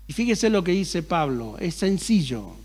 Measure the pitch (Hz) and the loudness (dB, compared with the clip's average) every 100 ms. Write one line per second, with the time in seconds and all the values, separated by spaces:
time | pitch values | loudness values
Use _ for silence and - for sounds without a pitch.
0 | - - 240 214 220 208 180 185 180 175 | -10 -2 0 2 4 4 2 0 0 -4
1 | 160 170 147 123 113 107 175 - 190 196 | -2 0 0 -2 -6 -6 -6 -2 0 0
2 | - 214 135 117 95 - | 2 2 2 -4 -8 -16